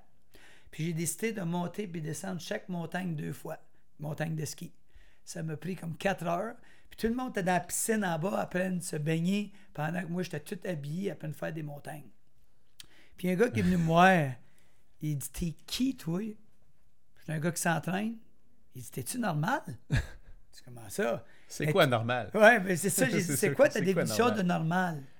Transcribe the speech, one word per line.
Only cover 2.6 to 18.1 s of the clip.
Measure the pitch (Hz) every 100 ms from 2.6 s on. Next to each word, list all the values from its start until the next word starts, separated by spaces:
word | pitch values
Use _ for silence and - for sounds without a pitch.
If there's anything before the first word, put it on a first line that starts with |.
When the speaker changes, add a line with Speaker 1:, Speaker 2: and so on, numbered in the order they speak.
| -
Speaker 1:
montagne | 175 165 180 185 156
deux | 165
fois, | 147 165 156 - - - -
montagne | 151 151 160 156
de | 147
ski. | - 175 - - - - - -
Ça | 175
m'a | 160 151
pris | 165 160
comme | 165 151
quatre | 196 185 170
heures. | 170 220 - - - -
Puis | - 226
tout |
le | 247
monde | 254
était | 202
dans | 185
la | 180
piscine | - - - 220 190
en | 165
bas, | 180 214
après | - 180 185
de | 180
se | - 156
baigner, | 151 160 170 202 208 - -
pendant | - 156 175
que | 165
moi, | 180
j'étais | 180 147
tout | - 202
habillé, | 202 151 143 170 196
après | 147 151
de |
faire | 147 170
des | 160
montagnes. | 147 143 - 151 - - - - - - - - - - - -
Puis | 180
un | 180
gars | 247
qui | 233
est |
venu | 180 180
me | 160
voir, | 165 185 180 139 127 - - - - - -
il | 151 143
dit, « | -
T'es | - 175 147 -
qui, | - 262 262
toi ? » | 160 175 220 214 - - - - - - - -
Je |
suis | -
un | 143
gars | 170
qui | 165
s'entraîne. | 180 160 170 185 220